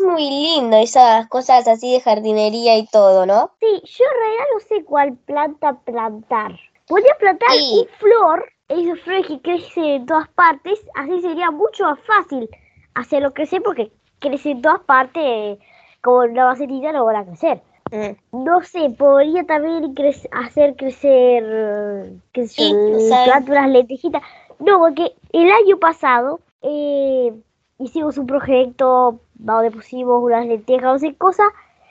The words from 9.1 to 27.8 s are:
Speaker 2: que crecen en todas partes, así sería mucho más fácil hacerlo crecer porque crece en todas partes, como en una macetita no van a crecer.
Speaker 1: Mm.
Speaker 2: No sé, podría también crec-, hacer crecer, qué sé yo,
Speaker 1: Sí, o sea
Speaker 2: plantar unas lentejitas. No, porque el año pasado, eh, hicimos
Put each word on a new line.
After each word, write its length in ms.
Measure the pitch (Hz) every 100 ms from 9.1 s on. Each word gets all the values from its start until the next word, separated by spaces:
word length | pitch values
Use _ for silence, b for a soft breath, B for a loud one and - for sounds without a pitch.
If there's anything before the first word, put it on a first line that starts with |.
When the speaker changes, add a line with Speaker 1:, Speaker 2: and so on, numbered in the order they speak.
| 381 370
Speaker 2:
que 120 | 285
crecen 420 | 330 349 - - 311
en 200 | 277 247
todas 220 | 320 311
partes, 520 | - 330 285 349 427 - -
así 260 | 277 359
sería 280 | 349 320 349
mucho 360 | 302 427 - 359
más 140 | 285
fácil 480 | - 415 - 262 226 b b b b
hacerlo 400 | - 240 285 277
crecer 280 | 277 302 370
porque 300 | 440 277 214 _ _ _
crece 320 | 277 277 294
en 100 | 262
todas 200 | 302 381
partes, 760 | - 262 262 330 294 226 208 202 b b b b
como 220 | - 247 240
en 60 |
una 160 | 240 254
macetita 440 | 254 269 262 294
no 140 | 302 226
van 100 | 214
a 100 | 190
crecer. 360 | 170 226 - _ _ -
Speaker 1:
Mm. 520 | 214 208 196 _ 240
Speaker 2:
No 180 | 269 349
sé, 260 | - 359 294
podría 560 | 233 285 277 302 339 339
también 500 | 302 311 330 302 269
crec-, 320 | 294 277 -
hacer 420 | - 240 - 285 254
crecer, 1400 | 269 254 285 262 247 240 220 220 214 208 208 202 190 185 _
qué 140 | - 233
sé 160 | -
yo, 120 | 214 208
Speaker 1:
Sí, 180 | 214 220
o 40 |
sea 240 | 220 247 254
Speaker 2:
plantar 260 | 269 262 285
unas 100 | 269
lentejitas. 540 | 262 240 262 254 294 B B B -
No, 200 | 320 381
porque 340 | 330 285 339 - _
el 180 | 330 339
año 260 | 427 403 392
pasado, 600 | 339 330 285 240 254 339 _ _
eh, 680 | 277 294 294 285 269 262 240 220 _ _ _
hicimos 380 | -